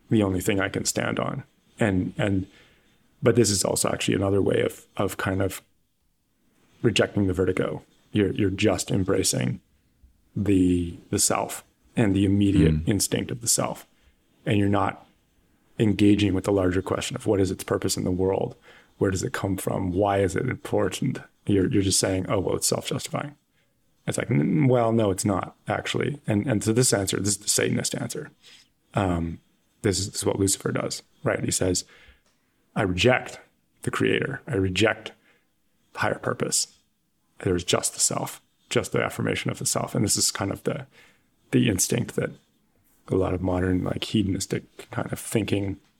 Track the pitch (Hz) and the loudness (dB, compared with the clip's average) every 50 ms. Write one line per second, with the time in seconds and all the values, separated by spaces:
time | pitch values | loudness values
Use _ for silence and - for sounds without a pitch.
0 | _ - 117 110 104 95 95 90 87 - 104 95 95 98 - - - - - - | _ 0 2 2 2 2 0 -2 0 0 0 0 0 -2 -2 -4 -4 -2 -2 -2
1 | - - 110 - - - - - - _ _ _ _ _ _ - 120 104 95 92 | -2 -2 -2 -2 -4 -4 -4 -8 -10 _ _ _ _ _ _ -2 0 2 2 2
2 | 90 90 - - - 104 98 95 92 - - - - _ _ _ _ _ _ _ | 0 -2 -2 -2 0 0 0 0 -2 -4 -10 -20 -20 _ _ _ _ _ _ _
3 | _ _ _ - - 123 110 117 113 98 104 95 - - - - - - - - | _ _ _ -2 2 4 4 6 4 4 2 0 0 -2 -2 0 0 0 -2 -2
4 | - - 113 98 98 98 98 101 92 - - - - - - - - _ - - | 0 0 0 0 2 2 2 2 2 2 2 2 0 0 -2 -6 -18 _ -6 -4
5 | 107 92 - - - 104 95 95 98 95 - - - _ _ _ _ _ _ _ | -2 -2 -2 -4 -4 -2 0 0 -2 -2 -4 -8 -16 _ _ _ _ _ _ _
6 | _ _ _ _ _ _ _ _ _ _ _ _ _ _ _ _ - 120 104 - | _ _ _ _ _ _ _ _ _ _ _ _ _ _ _ _ 0 2 2 2
7 | 110 - - 107 101 95 92 87 92 92 92 - - - 80 - - _ _ _ | 0 0 0 0 0 0 2 2 0 0 0 0 -2 -2 -4 -8 -12 _ _ _
8 | _ _ - 107 101 92 - - 107 95 92 95 104 107 92 90 - - 135 101 | _ _ 0 2 2 2 2 0 0 0 0 2 2 2 2 2 0 -2 -2 0
9 | 92 95 95 - 92 - - 127 123 123 120 95 - _ _ _ _ _ _ _ | 0 2 2 2 2 0 0 0 0 -2 -2 -6 -10 _ _ _ _ _ _ _
10 | _ - _ _ _ _ - - 101 98 101 92 92 90 90 87 87 85 87 - | _ -20 _ _ _ _ -6 -2 0 2 4 4 4 4 4 2 0 -4 -8 -12
11 | - - - 98 - - 101 101 107 - - - - _ _ _ _ _ - - | -8 -4 -2 0 0 2 0 0 -2 -4 -8 -12 -16 _ _ _ _ _ 0 2
12 | 120 101 95 95 101 95 98 101 101 98 95 85 80 82 78 76 82 - 110 95 | 2 2 4 2 2 2 4 4 4 4 6 6 6 4 4 2 0 0 0 0
13 | - - 110 113 110 - - 120 117 117 - - 123 120 117 - - _ _ _ | 0 -2 -2 -2 -4 -4 -8 -6 -2 -2 0 0 0 -2 -4 -8 -14 _ _ _
14 | _ _ _ _ _ _ _ _ - - 113 104 101 98 101 101 95 - - - | _ _ _ _ _ _ _ _ -4 0 2 2 4 4 2 2 2 0 -2 -6
15 | - _ _ _ _ _ _ _ _ _ _ _ _ _ _ - 117 107 98 101 | -12 _ _ _ _ _ _ _ _ _ _ _ _ _ _ 0 2 2 4 6
16 | 107 104 104 101 101 98 90 95 - - 101 98 92 92 90 95 90 - - - | 6 6 6 6 4 2 2 0 0 2 2 2 4 2 2 0 0 -2 -2 -4
17 | - - 131 123 - 107 107 95 95 92 95 95 - - - 95 - 95 - 101 | -4 -6 -8 -4 0 0 2 2 2 0 0 -4 -4 -2 -2 -2 0 -2 -2 -2
18 | 101 98 90 90 95 95 98 - - - - _ _ - - - - _ _ - | -2 -2 0 0 0 0 0 0 -2 -4 -6 _ _ -20 -20 -20 -20 _ _ -2
19 | - 98 95 87 - - - - - 101 95 92 - - 113 104 98 92 87 90 | -2 0 0 0 -4 -4 -4 -4 -4 -2 -2 -2 -2 -2 -2 -2 -2 -2 0 2
20 | 101 101 101 98 98 90 - - - - - - - - 104 104 104 - - - | 2 2 2 2 2 2 0 0 -2 -2 -4 -6 -6 -2 0 0 0 0 -2 -2
21 | - - - - - - _ _ - - 104 98 90 - - 104 95 98 - - | -4 -4 -4 -4 -8 -16 _ _ -2 0 2 2 2 2 2 2 2 2 2 0
22 | - 104 95 95 92 - 123 101 90 95 101 101 - - - - - - - 127 | 0 0 0 -2 -2 -2 -2 -2 0 0 -2 -2 0 0 -2 -2 -4 -4 -6 -6
23 | - - - 131 - 143 - _ _ _ _ _ _ _ _ _ _ _ _ _ | -6 -6 -6 -6 -6 -8 -10 _ _ _ _ _ _ _ _ _ _ _ _ _
24 | - - - - - - 127 143 151 175 190 156 147 127 123 123 117 113 113 113 | -8 -6 -4 -4 -2 0 0 2 2 2 2 4 4 4 4 4 4 4 4 2
25 | 110 101 92 - - 101 98 - - - - _ _ - 104 - - - - - | 2 2 0 0 0 0 0 0 -2 -6 -10 _ _ -4 -4 -4 -4 -4 -2 -2
26 | - - 147 143 - - 110 101 - - 120 101 - 113 113 120 131 - - 101 | -2 -2 -4 -4 -2 -2 0 0 0 0 0 0 0 0 2 2 2 2 2 0
27 | 98 92 - - 92 101 104 - - - - - 110 - - - - - - - | 0 0 -2 -2 -2 -2 -2 -4 -2 -2 0 0 0 0 0 -2 -2 -4 -4 -6
28 | - - - - - - - _ _ - - - - _ _ _ _ _ - - | -8 -8 -8 -10 -12 -14 -16 _ _ -20 -20 -20 -20 _ _ _ _ _ -2 0
29 | 101 92 87 85 82 85 85 - _ _ _ _ _ _ _ _ - 107 92 87 | 0 0 0 0 -2 -4 -6 -10 _ _ _ _ _ _ _ _ -2 0 0 0
30 | 92 107 - - - 101 - - 98 95 - - - - - - - - - - | -2 -6 -6 -4 -2 -2 0 2 2 0 0 -2 -2 -4 -4 -2 -4 -4 -6 -8
31 | - _ _ _ - - 98 - - 98 87 - 95 92 92 - - - - - | -12 _ _ _ -2 -2 -2 -2 -2 -2 -2 0 0 0 0 -2 -4 -8 -16 -20
32 | - - - _ _ _ _ _ _ _ _ _ _ _ - 165 113 92 90 87 | -20 -20 -20 _ _ _ _ _ _ _ _ _ _ _ -4 -2 0 0 2 2
33 | 92 120 127 120 - - - - - _ _ _ _ _ _ _ - 123 - - | 4 4 4 2 0 -6 -16 -18 -20 _ _ _ _ _ _ _ -8 -4 -2 0
34 | 113 110 - - - - - - - - 135 98 95 95 90 92 107 110 104 - | 0 2 2 0 -2 -4 -6 -8 -8 -4 -2 0 0 0 2 2 2 2 2 0
35 | - - - _ _ _ _ _ _ _ _ _ _ _ _ _ _ _ - - | -6 -16 -16 _ _ _ _ _ _ _ _ _ _ _ _ _ _ _ -8 -4
36 | - 104 - - - - - - - - - - - - - _ _ _ _ _ | -2 -2 -2 -2 -4 -4 -4 -2 -2 -2 -2 -2 -2 -4 -8 _ _ _ _ _
37 | _ _ _ _ _ _ _ - - 101 90 87 87 - - - - - - - | _ _ _ _ _ _ _ -6 -2 0 0 0 0 0 0 0 0 -2 -2 -2
38 | - - - - - - - - _ _ _ _ _ - - 120 110 - - 127 | -2 -2 -2 -2 -6 -8 -10 -12 _ _ _ _ _ -4 -2 -2 -2 0 0 -2
39 | 113 107 - - 117 110 - - - 123 117 - - - - - - - - - | -2 -2 -2 -4 -2 -2 -2 -2 -4 -6 -6 -4 -4 -4 -2 -4 -4 -4 -2 -2
40 | 113 98 - 107 - - - - 101 98 101 101 - - - - 131 - _ - | 0 0 0 0 0 -2 -2 -2 -4 -4 -4 -4 -4 -6 -6 -6 -8 -14 _ -20
41 | - - _ _ _ _ _ _ _ _ - 131 123 127 101 90 - - - 127 | -20 -20 _ _ _ _ _ _ _ _ 0 2 2 2 2 0 0 0 0 -2
42 | 117 - - - - - - - _ _ _ _ _ _ _ _ _ _ _ _ | -2 -4 -4 -4 -4 -4 -6 -10 _ _ _ _ _ _ _ _ _ _ _ _
43 | _ - - 95 92 90 90 87 87 92 90 90 90 92 92 90 92 92 - - | _ -2 0 0 0 0 -2 -2 -2 0 0 0 2 2 2 0 0 -2 -4 -4
44 | - - - 113 98 92 95 - - - 90 - - - _ - - - - - | -4 -2 0 0 2 2 0 -4 -4 -4 -6 -6 -6 -8 _ -20 -20 -12 -8 -8
45 | - - - - - - - 117 98 - 107 101 98 98 90 - _ _ _ _ | -8 -6 -8 -10 -6 -2 -2 -2 0 0 -2 -2 -2 -4 -6 -8 _ _ _ _